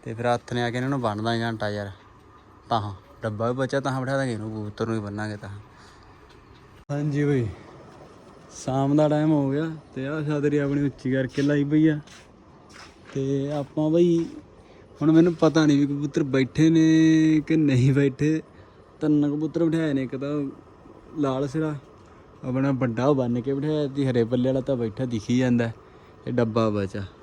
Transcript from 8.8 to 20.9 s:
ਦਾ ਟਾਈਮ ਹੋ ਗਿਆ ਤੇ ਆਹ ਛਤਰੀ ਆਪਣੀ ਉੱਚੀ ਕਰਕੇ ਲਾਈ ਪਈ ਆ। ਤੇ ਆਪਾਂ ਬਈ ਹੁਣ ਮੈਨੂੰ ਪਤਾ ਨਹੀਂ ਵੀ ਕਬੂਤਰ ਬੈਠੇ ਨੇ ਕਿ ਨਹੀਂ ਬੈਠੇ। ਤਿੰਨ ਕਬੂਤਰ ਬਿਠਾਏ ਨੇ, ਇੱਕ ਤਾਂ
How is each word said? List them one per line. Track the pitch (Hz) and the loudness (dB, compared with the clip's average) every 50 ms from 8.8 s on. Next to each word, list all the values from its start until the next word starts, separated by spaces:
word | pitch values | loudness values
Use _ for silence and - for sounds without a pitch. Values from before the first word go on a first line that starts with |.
| 139 139 143 | 0 2 4
ਦਾ | 151 151 151 | 4 4 4
ਟਾਈਮ | 151 151 151 156 | 2 2 2 2
ਹੋ | 160 147 139 135 | 2 2 2 0
ਗਿਆ | 135 147 160 165 160 156 - - - | -2 -2 -4 -6 -8 -12 -16 -14 -10
ਤੇ | 131 131 135 | -8 -8 -6
ਆਹ | 151 156 151 | -6 -6 -4
ਛਤਰੀ | 147 151 147 139 147 143 147 | -4 -2 0 0 0 0 0
ਆਪਣੀ | 143 139 143 143 143 | 0 0 0 0 -2
ਉੱਚੀ | 143 - - - 131 | -2 -4 -4 -4 -2
ਕਰਕੇ | 127 131 131 127 - - | -2 -2 -2 -2 -2 -2
ਲਾਈ | 139 143 147 147 143 | 0 0 2 0 0
ਪਈ | 143 151 156 156 160 | 2 2 4 4 4
ਆ। | 151 151 151 - - - - - - - - - - - - - - - - - - - - - - | 2 0 -6 -14 -20 -20 -20 -20 -20 -20 -20 -20 -20 -20 -20 -20 -20 -20 -20 -20 -20 -20 -20 -10 -6
ਤੇ | 139 135 135 139 139 135 143 | -4 -2 -2 -2 -2 -2 -4
ਆਪਾਂ | 147 147 139 - - 151 156 156 | -4 -6 -6 -6 -4 -2 0 2
ਬਈ | 156 170 175 175 170 165 165 - - - - - - - - - - - - - - - | 4 4 4 6 4 2 0 -4 -8 -16 -18 -20 -20 -20 -20 -20 -20 -20 -20 -20 -10 -2
ਹੁਣ | 147 151 | 2 4
ਮੈਨੂੰ | 156 165 170 180 165 | 6 6 6 6 4
ਪਤਾ | 160 - 156 143 160 156 | 2 2 4 4 4 4
ਨਹੀਂ | 147 143 139 | 4 4 4
ਵੀ | 143 | 2
ਕਬੂਤਰ | 139 143 143 147 151 - - 151 | 0 -2 -4 -6 -4 -2 -2 -2
ਬੈਠੇ | 135 127 135 135 131 - - 156 160 | 0 0 0 0 0 2 2 4 4
ਨੇ | 165 160 160 160 160 160 160 160 160 160 156 156 156 156 147 - | 6 6 6 6 6 6 6 6 6 4 4 4 2 2 0 0
ਕਿ | 160 | 0
ਨਹੀਂ | 160 156 143 135 127 123 135 135 | 2 2 4 4 4 4 4 4
ਬੈਠੇ। | 139 143 139 131 - 147 151 156 156 156 - - - - - - - - - - - | 4 2 2 0 0 0 0 0 -2 -4 -10 -20 -20 -20 -20 -20 -20 -20 -20 -12 -4
ਤਿੰਨ | - 151 151 147 147 147 | 0 2 4 4 4 2
ਕਬੂਤਰ | 143 151 156 156 - 170 170 | 0 -2 -4 -4 0 0 0
ਬਿਠਾਏ | 165 156 165 160 156 139 | 2 2 0 0 0 0
ਨੇ, | 135 131 | -2 -2
ਇੱਕ | 120 139 | -4 -6
ਤਾਂ | 131 135 143 147 151 143 135 - - - - - - - - | -8 -6 -4 -4 -4 -4 -6 -8 -14 -20 -20 -20 -20 -20 -20